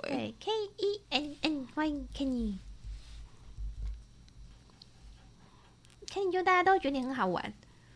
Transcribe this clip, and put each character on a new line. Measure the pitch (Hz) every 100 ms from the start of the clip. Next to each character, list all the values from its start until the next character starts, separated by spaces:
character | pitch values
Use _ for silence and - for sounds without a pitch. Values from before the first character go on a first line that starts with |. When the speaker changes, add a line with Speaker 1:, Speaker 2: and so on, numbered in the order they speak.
Speaker 1:
欸。 | -
Speaker 2:
对 | 262 220 -
，K | 392 440 403 -
E | 392 415 -
N | 277 294 285
N | 320 294 247
Y，Kenny。 | 302 311 294 254 - 269 247 220 190 - - - - - - - - - - - - - - - - - - - - - - - - - - - - - - - - - - -
Kenny | 381 381
就 | 359
大 | 359
家 | 359
都 | 359 381
觉 |
得 | -
你 | 277
很 | 254
好 | 254 190
玩。 | 175 - - - - -